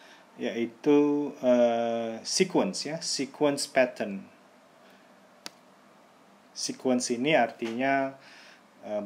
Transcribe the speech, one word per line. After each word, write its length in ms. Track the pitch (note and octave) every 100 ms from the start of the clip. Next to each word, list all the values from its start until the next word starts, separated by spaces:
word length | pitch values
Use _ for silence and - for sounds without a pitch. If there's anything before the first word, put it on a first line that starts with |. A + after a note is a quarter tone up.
| - - - -
yaitu, 880 | B2 A#2 A#2 - D3+ D3 D3 D3 C#3+ -
eh, 800 | B2+ B2 A#2+ A#2 A#2 A#2 A2+ A2+ -
sequence 600 | - F#3 D3+ G2 - C#3+
ya, 100 | E3
sequence 720 | - - B2+ - D3 C#3+ -
pattern. 560 | C#3 B2 - G#2+ G2 - - - - _ _ - - - - _ _ - - _ _ _ _ _ _ _ _ _
Sequence 640 | - - B2 C3 B2 -
ini 220 | A#2+ C#3+ D3
artinya, 800 | A#2 - A2+ A#2 C3+ C#3 C3+ C3+ - - - - _ _
eh, 160 | G2+ G#2